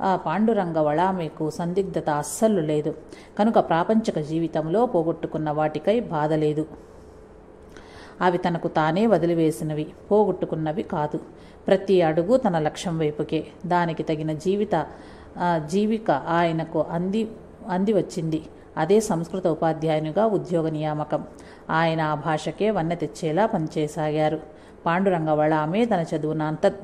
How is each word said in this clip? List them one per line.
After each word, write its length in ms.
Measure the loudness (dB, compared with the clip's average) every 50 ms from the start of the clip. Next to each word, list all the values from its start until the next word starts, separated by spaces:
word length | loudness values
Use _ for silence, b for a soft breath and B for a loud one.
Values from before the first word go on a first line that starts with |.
ఆ 140 | 0 0 0
పాండురంగ 600 | 0 0 -2 0 2 2 2 2 2 0 0 0 2
వళామేకు 720 | 2 2 2 2 2 2 0 -2 -4 -6 -6 -4 -6 -4
సందిగ్ధత 600 | -4 -4 -4 -2 0 0 -2 0 -2 -4 -2 0
అస్సలు 520 | -2 -2 -2 -4 -2 0 2 2 2 2
లేదు. 340 | 0 0 0 0 -2 -2 -6 -8 -12 -20 B B B B B 0
కనుక 200 | 2 4 4 4
ప్రాపంచిక 600 | 4 4 2 2 2 2 2 2 2 0 -2 -2
జీవితంలో 680 | -2 -2 -2 -2 -2 -2 -2 -2 -2 0 2 2 2
పోగొట్టుకున్న 680 | 2 2 0 0 0 -2 -4 -4 -6 -4 -2 -2 -2
వాటికై 480 | 0 0 0 0 0 -2 0 0 0 0
బాధ 340 | 0 -2 -2 0 0 2 2
లేదు. 320 | 2 2 2 0 0 -4 -6 -8 -18 -20 -20 -20 -20 -20 -20 -20 -20 -20 -20 -20 -20 -20 -20 -20 -20 -20 B B B B B B B B B B B
అవి 160 | 0 2 2 2
తనకు 300 | 0 0 -2 0 -2 -2
తానే 400 | 0 2 2 2 2 2 4 4
వదిలివేసినవి, 800 | 4 4 4 2 2 4 2 2 2 0 -4 -4 -4 -4 -6 -8 -10 -10 -2 2
పోగొట్టుకున్నవి 720 | 4 4 4 4 2 -2 -2 -4 -4 -2 -2 -4 -4 -4 -6
కాదు. 360 | -4 -2 -2 -2 -2 -4 -6 -8 -10 -18 B B B B B B 2
ప్రతి 340 | 2 2 4 4 4 6
అడుగు 360 | 6 4 4 2 2 4 4 4
తన 220 | 4 2 2 2
లక్ష్యం 400 | 0 0 -2 -4 -6 -4 -2 0
వైపుకే. 480 | 0 0 0 -2 -4 -2 -2 -4 -4 -6 -12 -8 -4
దానికి 380 | 0 2 2 2 0 0 -2 -2
తగిన 300 | -2 -2 -2 -2 -4 -4
జీవిత, 420 | -2 0 0 0 0 0 0 0 0 -2 -2 B B B B B B B B B -2
ఆ, 300 | 0 2 2 0 0 0
జీవిక 400 | 0 0 2 2 0 0 2 2
ఆయనకు 720 | 0 2 2 0 2 2 2 2 2 -2 -4 -2 0 -2 0 0
అంది, 420 | -2 -2 -2 -2 -2 -2 -2 -4 -6 -14 -18 -20 -20 -14 -8 -4
అంది 240 | -2 0 2 4 4
వచ్చింది. 500 | 2 2 0 -4 -6 -4 -2 -2 -4 -6 -8 B B B B B -2
అదే 220 | 2 4 4 4
సంస్కృత 480 | 4 2 -2 -2 -2 -4 -4 -2 0 0
ఉపాధ్యాయునిగా 800 | 0 2 2 0 0 0 0 0 0 0 0 -2 0 2 2
ఉద్యోగ 440 | 2 2 0 -2 0 -2 0 0 0
నియామకం. 540 | -2 -2 -2 -2 -2 -4 -4 -2 -4 -4 -4 -6 -16 B B B B B B B
ఆయన 320 | 0 2 2 2 2 0
ఆ 140 | 0 0 -2
భాషకే 540 | -2 -2 -2 -2 -2 -2 -4 -4 -2 0 0
వన్నె 260 | 0 0 0 -2 -2
తెచ్చేలా 500 | -2 -4 -6 -6 -4 -4 -2 0 2 0
పనిచేయసాగారు. 960 | 0 0 -2 -4 -2 -2 -2 -4 -4 -2 -2 -2 0 0 2 0 0 0 -2 -8 -10 B B B B B B -2
పాండురంగ 440 | 0 2 2 2 2 2 2 2 2
వళామే 560 | 2 4 4 4 4 2 0 0 0 0 2
తన 200 | 2 2 0 0 -2 -2
చదువును 300 | -2 -2 -2 -2 -2 -2
అంత-, 280 | -2 -2 0 0 0 0 -2